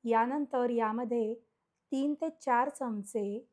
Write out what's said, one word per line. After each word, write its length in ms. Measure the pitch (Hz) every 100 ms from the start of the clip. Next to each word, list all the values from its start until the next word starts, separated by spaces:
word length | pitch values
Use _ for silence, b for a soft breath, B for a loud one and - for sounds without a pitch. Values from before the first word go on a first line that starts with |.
यानंतर 640 | 233 226 233 285 277 254 247
यामध्ये 640 | 233 220 226 240 240 220 233 _ _ _ _ _
तीन 220 | 269 285
ते 140 | 294 320 320
चार 280 | - 240 269
चमचे 760 | 277 254 208 202 226 202 208 277